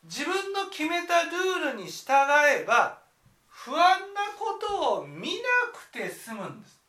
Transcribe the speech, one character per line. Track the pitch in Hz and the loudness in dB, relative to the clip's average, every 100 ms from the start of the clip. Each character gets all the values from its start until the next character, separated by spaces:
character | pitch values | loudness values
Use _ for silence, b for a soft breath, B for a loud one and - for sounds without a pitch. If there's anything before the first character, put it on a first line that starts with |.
自 | 165 202 | -14 -8
分 | 320 381 392 | -4 -4 -2
の | 392 381 | -4 -6
決 | - | -4
め | 311 349 339 | -2 -2 2
た | 339 | 2
ル | 339 | 2
ー | 349 370 359 302 | -2 -2 0 -2
ル | 233 | -4
に | 175 | -10
従 | - - 277 277 294 294 | -12 2 4 6 6 6
え | 269 | 4
ば、 | - 233 - - _ _ _ _ _ | 2 2 2 -2 _ _ _ _ _
不 | - - 294 | -18 -8 4
安 | 359 370 392 | 4 4 0
な | 403 403 - | -6 -6 -4
こ | 440 403 | -6 -4
と | 427 392 277 202 | -4 0 0 0
を | 143 | -4
見 | 147 214 | -8 -6
な | 392 508 494 480 | -4 0 2 0
く | - - | -6 -16
て | - 202 | -10 -10
済 | - - | -10 -14
む | 220 165 | -12 -12
ん | 139 | -14
で | - | -20
す。 | _ | _